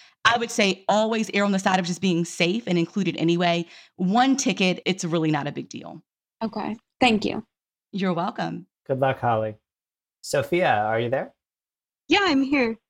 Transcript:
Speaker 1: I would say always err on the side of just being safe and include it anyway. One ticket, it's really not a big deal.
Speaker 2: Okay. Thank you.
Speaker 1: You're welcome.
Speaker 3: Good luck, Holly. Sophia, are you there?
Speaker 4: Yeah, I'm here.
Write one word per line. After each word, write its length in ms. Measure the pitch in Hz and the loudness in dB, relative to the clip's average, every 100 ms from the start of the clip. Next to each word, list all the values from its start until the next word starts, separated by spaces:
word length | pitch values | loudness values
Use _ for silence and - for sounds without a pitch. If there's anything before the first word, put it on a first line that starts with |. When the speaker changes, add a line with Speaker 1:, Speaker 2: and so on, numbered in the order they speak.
| - _ | -20 _
Speaker 1:
I 140 | 220 240 | 0 2
would 140 | 233 | -2
say 340 | - 196 190 - | 0 0 0 0
always 440 | 208 220 220 220 | 2 2 0 -2
err 120 | 202 202 | 0 2
on 60 | |
the 60 | 190 | 2
side 220 | 196 185 | 2 0
of 80 | 175 | 0
just 120 | 175 | 0
being 260 | 190 170 170 | 2 2 0
safe 400 | - 170 214 208 | 0 0 0 0
and 100 | 175 | 0
include 300 | 165 208 175 | 0 -2 -2
it 100 | - | 0
anyway. 480 | 165 170 175 170 170 - - - | 0 2 2 0 -4 -12 -20 -6
One 420 | 180 220 269 269 | 0 2 2 2
ticket, 460 | 233 190 185 180 - | 0 0 0 0 -2
it's 180 | 196 | -2
really 280 | 170 165 160 | 0 0 2
not 160 | 151 143 | 0 -2
a 40 | |
big 180 | 139 127 | -8 -12
deal. 340 | - 82 156 _ _ _ - | -14 -14 -16 _ _ _ -8
Speaker 2:
Okay. 340 | 226 214 - 220 _ - | -8 -6 -8 -10 _ 0
Thank 260 | 247 214 - | 2 2 0
you. 180 | - - _ _ _ _ | -6 -10 _ _ _ _
Speaker 1:
You're 220 | 190 185 | -4 -2
welcome. 520 | 170 185 - 82 170 - _ - | -2 -4 -4 -6 -6 -14 _ -6
Speaker 3:
Good 140 | 127 | 0
luck, 180 | 139 127 | 0 0
Holly. 360 | 120 113 110 107 _ _ _ _ _ _ | 0 0 -2 -8 _ _ _ _ _ _
Sophia, 520 | - 147 135 175 170 | -4 -2 0 0 2
are 240 | 107 107 110 | 2 0 0
you 120 | 120 | 0
there? 240 | 131 214 _ _ _ _ _ _ _ - | -2 -6 _ _ _ _ _ _ _ 0
Speaker 4:
Yeah, 140 | 381 | 2
I'm 200 | 381 277 | 4 2
here. 360 | 269 285 226 226 _ | 2 0 0 -4 _